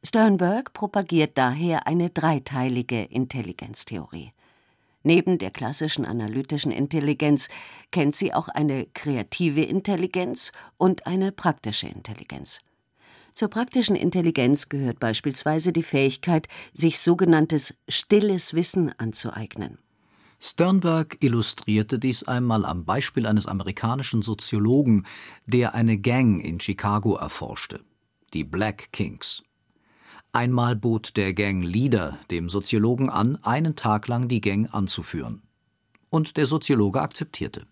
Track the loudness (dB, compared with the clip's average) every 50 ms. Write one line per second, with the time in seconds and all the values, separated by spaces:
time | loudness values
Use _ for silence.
0 | -6 0 2 4 6 6 6 4 2 2 0 0 -4 -6 _ -8 -8 -2 -2 -2
1 | -2 2 2 2 2 2 _ 2 2 2 2 0 -2 0 0 0 -2 0 0 0
2 | 0 0 -2 0 2 2 2 0 -2 -4 -4 -2 -2 0 0 -2 -2 -2 -4 -4
3 | -4 -4 -2 -4 -4 -2 -4 -8 -8 -8 -10 -12 -14 -12 -8 -8 -8 -8 -8 -12
4 | -12 -12 -14 -16 -16 -16 _ _ _ _ _ _ _ _ _ _ _ _ _ _
5 | _ 4 4 6 6 4 0 0 0 -6 -6 -6 -6 -4 -4 -2 -2 -2 -2 -2
6 | -4 -4 -4 -4 -4 -4 -4 -6 -6 -4 -4 -4 -2 -2 -2 -2 -2 -2 0 -2
7 | 0 0 0 2 2 2 4 4 2 -2 -4 -12 -18 -18 -20 -20 -18 _ 0 2
8 | 2 2 2 0 -2 0 0 -2 -4 -2 -2 -2 0 0 0 -2 -4 -8 _ -10
9 | -4 -4 -2 -2 -4 _ -4 0 0 2 2 2 0 2 0 -2 0 0 -2 0
10 | -2 -2 -2 -2 -2 -2 -4 -4 -6 -6 -6 -10 -20 -20 _ _ 2 2 2 2
11 | -2 -2 0 0 0 0 -2 0 0 0 0 0 -4 -6 -4 -4 -6 -6 -10 -14
12 | -14 -14 -14 -14 -14 _ -14 -14 -8 -8 -8 -10 _ _ _ _ _ _ _ _
13 | _ _ -20 -20 _ _ _ -2 -2 -2 0 -2 -4 0 2 2 4 4 2 2
14 | 2 2 2 2 2 2 2 4 4 4 4 4 2 _ -2 -2 -2 -2 -2 -2
15 | -2 -2 -2 0 -2 -2 -4 -2 0 0 0 2 2 2 0 0 -2 0 2 4
16 | 4 4 2 0 0 2 2 2 2 -2 -18 -20 -20 -18 _ 2 2 2 2 4
17 | 4 2 4 4 6 6 6 6 6 4 2 0 0 -2 -6 _ _ -4 -2 -2
18 | 2 _ 4 6 6 4 2 0 0 0 0 0 0 0 2 2 0 0 0 _
19 | -6 -4 -2 -2 -4 -4 -6 -8 -10 -10 -8 -8 -10 -10 -10 -16 _ _ _ _
20 | _ _ _ _ _ _ _ _ -10 -10 0 2 2 4 4 4 4 4 2 2
21 | 0 -2 -4 0 2 2 2 2 0 0 -4 -6 -2 0 2 2 2 0 -2 -2
22 | 0 -2 -2 -2 -4 -4 -2 -2 0 2 2 0 0 0 -4 -6 -4 -2 -2 -2
23 | -2 -2 _ -2 0 2 2 2 2 0 -4 -4 -4 -6 -6 -4 -2 -2 -2 -2
24 | -4 -4 -2 -2 -2 -2 -4 -4 -4 -4 -2 0 2 4 4 4 6 6 4 4
25 | 4 -2 -14 -18 -18 -20 -20 -20 _ 0 0 2 2 2 0 2 2 2 2 2
26 | 0 0 2 4 4 4 4 2 0 -6 -6 -6 -4 -6 -6 -2 0 0 0 2
27 | 2 0 0 0 -2 -8 -8 -10 -10 -10 -10 -10 -10 -12 -12 -16 -16 _ _ _
28 | _ _ _ _ _ _ -6 -6 -6 -4 -2 -2 -2 -2 -2 -6 -14 -18 -6 -6
29 | -6 -6 -6 -8 -8 -8 -8 -8 _ _ _ _ _ _ _ _ _ _ _ _
30 | _ -20 -20 -20 _ _ _ -2 0 2 2 2 2 0 0 0 0 0 0 0
31 | -2 -4 _ -2 0 0 0 0 0 0 0 0 -2 0 0 0 2 2 2 2
32 | 0 -2 -6 -12 -10 _ -6 -4 -4 -2 -4 -4 -2 0 2 2 2 2 2 2
33 | 0 -2 0 0 0 0 0 -2 -2 -2 0 2 0 0 -2 -2 0 0 0 0
34 | 0 -2 -2 -2 0 0 0 0 0 0 0 0 -2 -2 -2 -4 -2 -2 -2 -4
35 | -6 -8 -8 -8 -8 -8 -10 -12 _ _ _ _ _ _ _ _ _ _ _ _
36 | _ _ 0 0 0 0 0 -2 0 0 0 -2 2 2 2 4 4 2 2 0
37 | -2 -4 -6 -8 -10 -10 -8 -8 -8 -8 -8 -12 -18 _